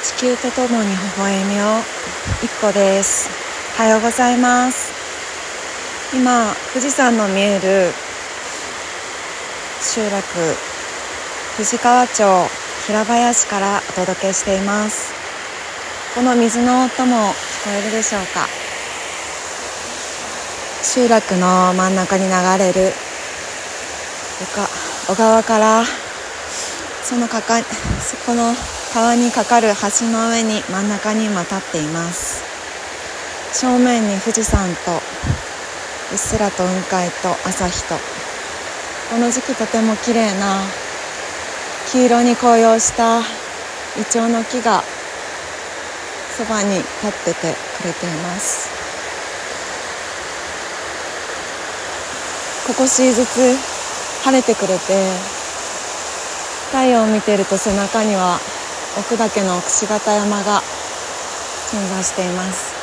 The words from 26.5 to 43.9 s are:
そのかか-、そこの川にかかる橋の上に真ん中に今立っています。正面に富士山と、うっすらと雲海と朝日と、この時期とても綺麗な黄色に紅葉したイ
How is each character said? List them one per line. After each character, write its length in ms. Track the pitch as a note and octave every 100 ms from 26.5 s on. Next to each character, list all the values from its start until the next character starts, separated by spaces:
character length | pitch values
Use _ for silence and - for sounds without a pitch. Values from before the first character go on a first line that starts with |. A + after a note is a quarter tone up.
| - - - - -
そ 140 | - B3
の 100 | A#3
か 160 | A3+
か-、 160 | - A#3 - A3 - -
そ 160 | - -
こ 100 | -
の 200 | A#3+ A#3 A#3+ - - -
川 200 | A#3+ A#3
に 160 | A#3+ A#3+
か 140 | A#3
か 160 | G#3 A#3+
る 140 | A3+ G3+ G3+ -
橋 60 | A#3
の 240 | A3+ A3+
上 120 | A#3
に 200 | A3+ G#3+ -
真 120 | F#3+
ん 60 | G#3
中 240 | G3+ G#3+
に 140 | G#3+ G#3+
今 160 | G3
立 120 | E3+
っ 60 | F#3+
て 180 | - E3
い 40 | D3+
ま 220 | E3 E3+
す。 320 | F3 - - - - - - - - - - - - -
正 260 | - B3+ B3
面 300 | B3 A#3+ G#3+
に 100 | G3
富 140 | A3+
士 100 | A3+
山 320 | G#3+ G#3+ F#3 E3 -
と、 60 | E3+ - - - A#2+ - - - - - - -
う 20 |
っ 20 | G3
す 220 | - G#3+
ら 120 | G#3
と 120 | -
雲 180 | F3+ F#3
海 260 | F3+ F#3 F3
と 180 | - F#3 -
朝 240 | F#3+ F#3 F3+
日 140 | -
と、 100 | - D#3+ - - - - - - - - - - -
こ 80 | A#3
の 120 | A#3+
時 120 | B3
期 120 | -
と 120 | B3+ G#3+
て 160 | A3+
も 140 | A3 G#3+
綺 180 | -
麗 180 | A3+ A3 F#3+
な 220 | G3+ G3 F#3+ - - - - - - - - - - - -
黄 140 | B3+ B3
色 160 | A#3+
に 140 | A#3+ A#3
紅 260 | B3 A3+
葉 180 | A3+ A3+
し 140 | -
た 260 | - A3+ A3+
イ 40 | A3+ - - - - - -